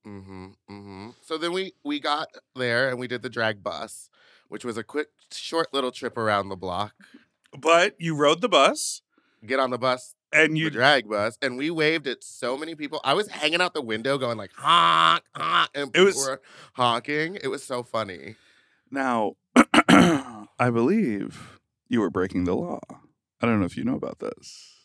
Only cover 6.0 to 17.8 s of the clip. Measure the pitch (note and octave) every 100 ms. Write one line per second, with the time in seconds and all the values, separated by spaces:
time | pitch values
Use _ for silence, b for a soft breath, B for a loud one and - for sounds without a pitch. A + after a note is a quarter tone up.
6 | B2+ A#2+ A2 G2+ G2 F#2+ F#2 F2+ G#2 _
7 | b b b _ _ C#3 D#3 E3+ G3 -
8 | E3 D3+ D3 E3 A#3 E3+ C#3+ D4+ - -
9 | _ _ _ _ A2 C3 C3 B2 B2+ B2+
10 | - - _ D3+ D#3 D#3 D#3+ A2+ C3 C#3+
11 | G#2+ G#2 G#2+ A#2+ C3+ B2 D3+ E3 D3+ D#3+
12 | C3+ A#2 - - A#2+ C3+ D#3+ D#3 D3 D3+
13 | C3+ D#3 G#3 G#2+ D3+ E3+ F3+ D#3 B2 A2
14 | A#2+ C#3 B2+ A2 G2 - C3+ E3+ E3+ D#3+
15 | E3 E3 _ - D#3+ E3+ D#3+ C#3+ C#3+ D#3
16 | G3 D#3+ C3+ C3+ B B B - B2 A#2
17 | B2 D3 D#3+ G3 C3+ C#3 - B2+